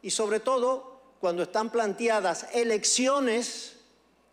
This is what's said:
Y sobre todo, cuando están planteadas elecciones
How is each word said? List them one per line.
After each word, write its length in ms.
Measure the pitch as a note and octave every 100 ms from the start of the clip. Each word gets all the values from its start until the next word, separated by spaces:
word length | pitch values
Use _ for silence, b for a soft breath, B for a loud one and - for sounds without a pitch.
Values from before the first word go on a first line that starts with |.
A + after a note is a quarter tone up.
Y 80 | F#3+
sobre 280 | - G#3+ G#3+
todo, 600 | A#3 C4 B3 C4 - - - _
cuando 220 | F3+ F3
están 280 | E3 G#3+ A3+
planteadas 760 | A#3 G#3+ F#3+ A#3 A3 F#3 E3 -
elecciones 1200 | A#3+ A#3 G#3+ - - C4 C#4 C4 A3+ A#3+ - - - _ _ _ _ _